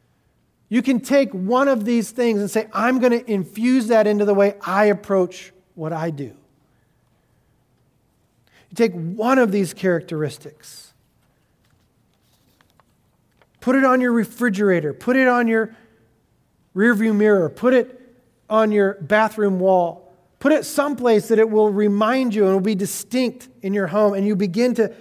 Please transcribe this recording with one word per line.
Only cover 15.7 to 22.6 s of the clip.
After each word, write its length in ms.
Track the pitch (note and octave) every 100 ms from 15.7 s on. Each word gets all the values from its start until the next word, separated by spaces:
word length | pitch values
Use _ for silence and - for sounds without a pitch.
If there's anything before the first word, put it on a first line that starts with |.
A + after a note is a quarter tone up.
| - _ _ _ _ _ _ _ _ _ F3+
rearview 400 | A3+ G#3+ A3+ G#3
mirror, 340 | G#3+ G3+ D#3
put 260 | - A#3+ B3+
it 240 | - - - _ _ _ -
on 220 | G#3+ A3
your 240 | G#3 G3 G3+
bathroom 640 | D3 G#3 A3 A3 G3+ F#3
wall, 520 | F#3+ F#3 E3+ - - _ _ -
put 120 | C#4
it 140 | D4+ F#3
someplace 600 | - C#4+ A#3+ A#3+ G#3+ G#3+
that 100 | A3
it 140 | A3
will 180 | G#3+ G#3+
remind 640 | G3+ G#3 G3+ A3 C4 B3
you 120 | G#3+ F#3+
and 80 |
will 80 | G3